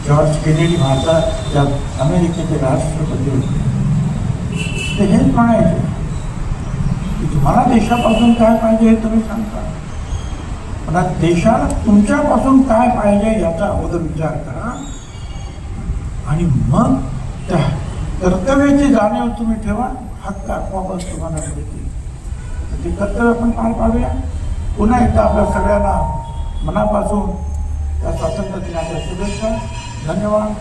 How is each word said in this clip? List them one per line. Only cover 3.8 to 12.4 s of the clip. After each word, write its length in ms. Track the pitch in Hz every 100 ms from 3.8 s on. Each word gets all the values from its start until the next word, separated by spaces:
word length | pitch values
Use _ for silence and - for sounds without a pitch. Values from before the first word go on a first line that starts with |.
| 131 - - - - - - - - - - -
ते 60 |
हेच 300 | 202 233 269
म्हणायचे 480 | 247 233 226 - 165 - - - - - - - - - - - - - -
की, 140 | -
"तुम्हाला 280 | 147 - -
देशापासून 720 | - 240 208 - 208 220 233
काय 220 | 226 226 -
पाहिजे 320 | 226 220 226
हे 80 | 220
तुम्ही 240 | 220 226
सांगता, 520 | - 226 208 220 - - - - - - - - - - - - -
पण 80 | 170
आज 100 | 185
देशाला 760 | - 165 170 220 240 277 - 226
तुमच्यापासून 760 | 208 208 285 - 233